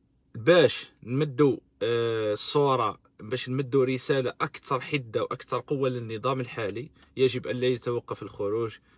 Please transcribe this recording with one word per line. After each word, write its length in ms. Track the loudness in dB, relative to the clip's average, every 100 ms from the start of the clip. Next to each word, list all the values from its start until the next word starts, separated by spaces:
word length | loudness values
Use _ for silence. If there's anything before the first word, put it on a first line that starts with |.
| _ _ _ 0
باش 560 | 6 8 6 4 -10 _
نمدوا، 540 | -4 -2 0 4 4 4 -4 _
آه، 520 | -2 0 0 0 -2
الصورة، 680 | -2 0 2 2 2 0 -4 _ -18
باش 300 | -8 -6 -4
نمدوا 360 | -4 0 2 2
رسالة 480 | 0 0 0 0 -2
أكثر 380 | -4 -6 -4 -4
حدة 440 | -2 -6 -4 -4
وأكثر 360 | -4 -6 -6 -6
قوة 300 | -2 -2 -2
للنظام 500 | -2 -6 -4 -2 -2
الحالي، 500 | -4 -6 -6 -6 -10 -16 -12 2
يجب 300 | 2 2 -4
أن 80 | 0
لا 120 | 0
يتوقف 560 | 0 -2 -4 -4 -10
الخروج 540 | -10 -6 -2 0 -2 -6 _